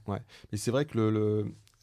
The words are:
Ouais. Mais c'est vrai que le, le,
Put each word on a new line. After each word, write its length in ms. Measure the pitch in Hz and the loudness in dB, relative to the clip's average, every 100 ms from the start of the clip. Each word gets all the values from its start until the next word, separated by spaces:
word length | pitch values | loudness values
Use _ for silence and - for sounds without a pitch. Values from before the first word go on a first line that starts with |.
| - | -6
Ouais. 140 | 101 - - - | -8 -8 -20 -10
Mais 60 | 104 | -6
c'est 140 | - | 0
vrai 140 | 127 147 | 0 0
que 120 | 113 | 2
le, 140 | 110 | 2
le, 420 | 107 107 107 104 - _ _ | 2 2 0 -2 -8 _ _